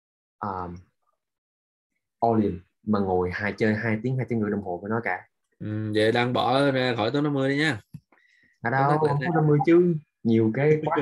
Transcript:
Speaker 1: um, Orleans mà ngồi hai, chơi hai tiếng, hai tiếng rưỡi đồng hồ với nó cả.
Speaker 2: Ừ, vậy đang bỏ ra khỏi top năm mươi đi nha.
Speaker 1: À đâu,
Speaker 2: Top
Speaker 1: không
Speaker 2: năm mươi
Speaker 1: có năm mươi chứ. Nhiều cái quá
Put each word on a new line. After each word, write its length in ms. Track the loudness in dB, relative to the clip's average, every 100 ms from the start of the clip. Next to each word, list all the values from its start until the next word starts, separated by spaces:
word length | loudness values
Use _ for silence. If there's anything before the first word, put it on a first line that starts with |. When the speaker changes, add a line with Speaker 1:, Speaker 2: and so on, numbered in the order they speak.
| _ _ _ -12
Speaker 1:
um, 360 | -8 -8 -10 -14 -20 _ _ _ _ _ _ _ _ _ _ _ _ -2 0
Orleans 360 | 2 0 -4 -14 _
mà 160 | -4 -2
ngồi 320 | 0 0 -2
hai, 200 | -4 -6 -2
chơi 180 | -2 0
hai 220 | -2 -4
tiếng, 140 | -4 -4
hai 80 | -4
tiếng 120 | -2
rưỡi 100 | -2
đồng 120 | -4
hồ 160 | -6 -8
với 80 | -4
nó 120 | -4
cả. 240 | -4 -8 -10 _ _ -14
Speaker 2:
Ừ, 320 | -8 -6 -2 0
vậy 160 | 2
đang 220 | 2 0
bỏ 380 | 0 0 2 2
ra 220 | 2 0 0
khỏi 140 | 0
top 120 | 0
năm 100 | 0
mươi 160 | 0 0
đi 80 | 0
nha. 240 | 0 -2 _ -20 _ _ _ _ _ -8
Speaker 1:
À 80 | -2
đâu, 220 | 0 2
Speaker 2:
Top 80 | 2
Speaker 1:
không 80 | 2
Speaker 2:
năm 100 | 0
mươi 80 | 0
Speaker 1:
có 120 | 2
năm 60 | 4
mươi 120 | 4 6
chứ. 300 | 4 4 0 _ _
Nhiều 280 | 0 2 2 2
cái 220 | 2 2 2
quá 120 | -2